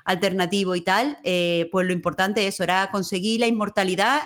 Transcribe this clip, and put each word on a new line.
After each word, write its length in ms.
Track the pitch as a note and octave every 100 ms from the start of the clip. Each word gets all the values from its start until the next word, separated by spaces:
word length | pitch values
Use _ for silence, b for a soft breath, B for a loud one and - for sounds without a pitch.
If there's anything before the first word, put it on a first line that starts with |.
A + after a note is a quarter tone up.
| -
alternativo 680 | F#3 F#3+ F#3 F3 G3+ F#3 F3+
y 60 |
tal, 360 | F3 G3 C#4 D4
eh, 440 | - F3+ F3 E3+ E3
pues 140 | F#3+ F#3
lo 60 |
importante 520 | F3 E3+ D#3 F#3+ G#3+ G3
eso, 160 | -
era 260 | F3+ F#3 F#3+
conseguir 480 | G3+ F3+ F#3+ G#3 A3+
la 80 | A#3+
inmortalidad 760 | A3+ G#3 G#3 F#3+ F3+ G#3+ C#4+